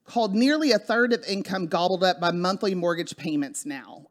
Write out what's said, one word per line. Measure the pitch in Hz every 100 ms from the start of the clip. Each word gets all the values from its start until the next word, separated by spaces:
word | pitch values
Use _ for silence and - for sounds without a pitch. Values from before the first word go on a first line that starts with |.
called | - 240 220 202
Nearly | 262 302 302
a | 208
Third | 214 226 240
of | 233 -
Income | 196 - 190 165
Gobbled | 170 180 185
Up | 185 175
by | 175
Monthly | 175 180 196 202 180
Mortgage | 170 165 170 -
Payments | 160 151 139 - 151
Now. | 135 104 - -